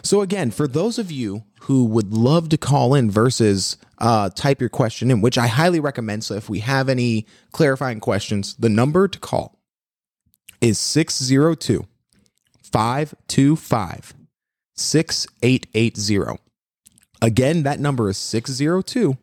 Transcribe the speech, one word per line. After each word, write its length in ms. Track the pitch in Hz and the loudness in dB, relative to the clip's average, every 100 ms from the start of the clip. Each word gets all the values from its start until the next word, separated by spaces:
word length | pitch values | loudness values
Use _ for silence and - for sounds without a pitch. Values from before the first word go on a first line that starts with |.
So 160 | - 202 | 0 0
again, 320 | 190 202 127 | 0 -2 -2
for 160 | - 147 | -2 -2
those 320 | 139 220 233 | 0 -2 -2
of 100 | 185 | -6
you 360 | 139 107 104 - _ | -4 -6 -6 -12 _
who 240 | - 135 117 | 0 2 4
would 280 | 113 98 | 2 0
love 360 | 110 123 170 160 | 2 4 4 2
to 80 | 156 | -2
call 360 | 120 139 123 143 | 2 2 4 4
in 140 | 113 | 2
versus, 680 | 101 127 117 107 98 - - _ - | 2 2 2 2 2 -2 -8 _ -4
uh, 300 | 113 110 98 - | 0 2 0 -2
type 240 | 143 139 | 0 0
your 100 | 120 | 0
question 400 | - 117 - 120 | 0 -2 0 0
in, 100 | 117 | 2
which 160 | 120 123 | 2 2
I 100 | 117 | 0
highly 320 | 120 175 170 | 2 2 2
recommend. 460 | 143 127 110 107 - | -2 -6 -6 -6 -6
So 80 | 107 | -8
if 140 | 110 | -6
we 100 | 98 | -6
have 300 | 110 135 131 | -2 -2 0
any 360 | 127 120 110 - _ _ | 0 0 -2 -4 _ _
clarifying 480 | - 147 135 135 110 | 0 2 0 -4 -6
questions, 540 | 127 101 - 104 101 - | -2 -2 -2 -4 -4 -2
the 80 | 185 | 0
number 400 | 107 139 170 196 | 2 2 2 0
to 100 | - | -2
call 360 | - - - _ _ _ _ _ _ _ _ _ _ - | -6 -6 -6 _ _ _ _ _ _ _ _ _ _ -2
is 180 | 117 101 | 0 0
six 460 | - 151 151 - | -2 -2 -2 -4
zero 320 | 127 135 160 160 | 0 2 2 0
two, 300 | - 101 - _ _ _ _ _ _ _ | -2 -4 -4 _ _ _ _ _ _ _
five 520 | - 113 113 135 151 - - | -6 -2 0 -2 -6 -10 -4
two 260 | - 139 156 | 2 2 2
five, 580 | - 117 85 - - - _ _ _ _ _ - | 0 -2 -2 -10 -18 -20 _ _ _ _ _ -10
six 500 | - 151 - - - - | -2 0 0 -4 -8 -2
eight 260 | 123 131 - | 0 0 0
eight 220 | 110 117 - | -2 -2 -2
zero. 400 | 101 101 58 - _ _ _ _ _ _ _ - | -2 0 -2 -8 _ _ _ _ _ _ _ -2
Again, 420 | 117 110 135 170 | 0 2 2 2
that 160 | 139 147 | 0 0
number 300 | 143 127 101 | -2 0 -2
is 80 | 90 | -2
six 340 | - - 120 | -4 -4 -4
zero 300 | 127 147 185 | -4 0 0
two 360 | - 254 180 131 | -2 0 0 0